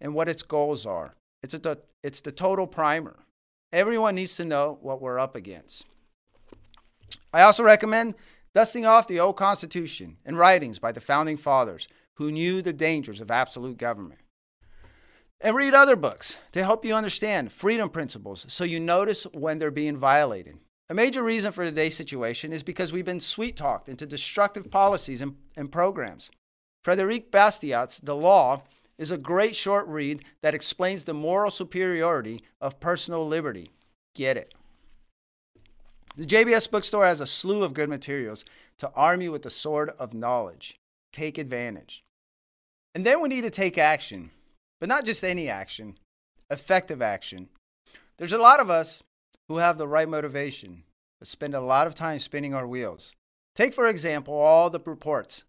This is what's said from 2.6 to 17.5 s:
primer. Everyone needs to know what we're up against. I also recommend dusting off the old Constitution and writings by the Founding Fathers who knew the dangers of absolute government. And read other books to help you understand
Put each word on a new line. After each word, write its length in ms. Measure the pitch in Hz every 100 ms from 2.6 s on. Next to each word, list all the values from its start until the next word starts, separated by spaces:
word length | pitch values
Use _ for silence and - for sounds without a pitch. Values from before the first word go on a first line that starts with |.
| 185
primer. 520 | - 151 160 156 - _ _ _ _ _
Everyone 440 | 170 208 233 220 185
needs 200 | 185 -
to 80 |
know 340 | 170 143 147 143
what 200 | 135 135
we're 160 | 131 123
up 160 | 131
against. 520 | 123 95 87 - - - _ _ _ _ _ _ - _ _ _ _ - - _
I 120 | 165
also 200 | 202 208
recommend 520 | 226 214 214 220 226 - - _ _
dusting 320 | 202 220 247 226
off 220 | 226 226
the 140 | 175
old 160 | 185 185
Constitution 800 | 196 202 165 180 160 - 90 - -
and 120 | 170
writings 420 | 175 185 131 95
by 120 | 113
the 80 | 117
Founding 380 | - 143 156 147
Fathers 500 | 147 135 113 85 - _ _ -
who 140 | 151
knew 320 | 156 175 185
the 120 | 180
dangers 480 | 147 160 160 113 101
of 100 | 107
absolute 460 | 117 131 127 127 117
government. 420 | 120 104 87 67 _ _ _ _ _ - - _ _ _ _ _
And 160 | 214 240
read 180 | 277
other 220 | 269 277 226
books 400 | 143 - - - _
to 100 | 175
help 220 | 190 226
you 100 | 220
understand 600 | 220 208 - 214 190 117